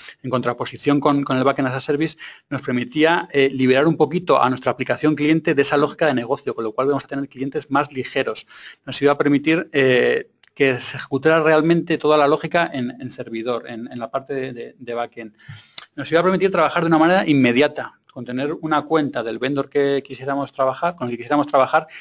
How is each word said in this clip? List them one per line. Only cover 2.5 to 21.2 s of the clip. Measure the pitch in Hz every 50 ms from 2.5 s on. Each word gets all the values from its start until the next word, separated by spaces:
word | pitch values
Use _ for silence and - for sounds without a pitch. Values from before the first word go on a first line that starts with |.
| 147 123
permitía, | - 139 123 123 120 123 - 151 151 160 175 - - -
eh, | - 139 135 135
liberar | 131 127 131 127 127 135 151 165
un | 156 170
poquito | 156 139 160 175 180 - 139 135
a | 123 127
nuestra | 127 123 - 131
aplicación | 117 - 131 - 123 - - 156 151
cliente | 131 147 151 160 160 - 175 151
de | 135 139
esa | - 151 143
lógica | 151 147 - - 165
de | 151 131
negocio, | 123 117 113 139 139 - 139 113
con | 117 113
lo | 110 -
cual | - 131 143
vamos | 143 135 -
a | -
tener | 143 139 139 -
clientes | - 127 135 143 131 156 - -
más | 135 139 147 139
ligeros. | 139 131 117 - - 139 131 - 110 - - _ - - - - - _ _
Nos | 139 123 -
iba | 139 143 143
a | 143
permitir, | 143 143 143 139 143 156 160 165 - - -
eh, | 143 135 131 127 123 123 120 127 131 - - _ _ - _ _
que | - 139 135 127 120
se | - - - -
ejecutara | - - 139 135 143 160 160 165 147
realmente | 160 156 156 151 165 170 170 151 - 160 147
toda | - 151 151 151
la | 143 143
lógica | 147 - - 156 - 170 170 - -
en, | 131 123 123 120 -
en | 123 127
servidor, | - - 123 113 113 113 110 123 120 113 - -
en, | 117 110 120 131
en | 131 120
la | 117 135
parte | - 135 131 - 143
de, | 135 131 131 123
de, | 120 120 120 - _
de | 123 120 117
backend. | 117 120 113 _ 127 113 107 - _ _ - - - - _ _ - - - _
Nos | 143 135 -
iba | 160 165
a | 175
permitir | 185 190 170 190 190
trabajar | 190 175 156 - - 175
de | 165 170
una | 160 156
manera | 160 170 185 196 208 165
inmediata, | 147 139 127 120 120 127 147 143 147 135 120 - - _ _ _
con | _ 135 120
tener | 123 123 127 139 147 165 -
una | 160 156 156 147
cuenta | 147 147 160 160 147 127 - 123
del | 113 113 113 107
vendor | - 135 143 139 135 -
que | - 143 139 139 139 135 135
quisiéramos | - 131 123 135 139 139 143 139 -
trabajar, | - - 135 131 131 - 175 175 175
con | - 127
el | 120
que | 120
quisiéramos | 117